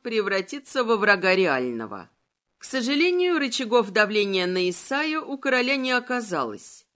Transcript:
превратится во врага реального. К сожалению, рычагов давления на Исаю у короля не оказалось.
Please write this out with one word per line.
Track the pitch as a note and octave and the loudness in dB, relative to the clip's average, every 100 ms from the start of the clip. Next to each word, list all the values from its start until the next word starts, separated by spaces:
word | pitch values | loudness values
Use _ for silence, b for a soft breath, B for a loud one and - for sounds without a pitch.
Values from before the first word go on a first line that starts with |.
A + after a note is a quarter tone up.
превратится | A#3+ A3+ G3 F#3+ F#3+ C#4+ - C4+ | -4 -2 0 -2 -2 -8 -6 -2
во | A3+ A3 | 0 2
врага | G#3 G3 F#3 F#3+ | 4 4 4 4
реального. | F3+ C3 B2+ A#2 A2 G2+ - _ _ _ _ _ | 4 2 0 -4 -8 -12 -16 _ _ _ _ _
К | |
сожалению, | - C4 A#3+ C#4+ F4 F4+ F4+ E4 | -6 -4 0 2 2 2 2 0
рычагов | C4+ A3+ A#3+ A#3+ G#3+ | 0 -2 2 2 4
давления | G3 G#3+ G#3 G3+ F#3+ F3+ | 2 2 2 2 0 0
на | F#3 F3+ | 0 0
Исаю | F3 - C#4 D#4 D#4 C#4+ | -2 -2 -2 -2 -4 -6
у | C#4 | -6
короля | C4+ B3+ B3 C#4 | 0 0 2 0
не | B3+ | 0
оказалось. | B3 B3 B3 G#3+ E3 A#2+ G#2 - - - | -2 -2 -4 -2 -2 -2 -6 -14 -20 -20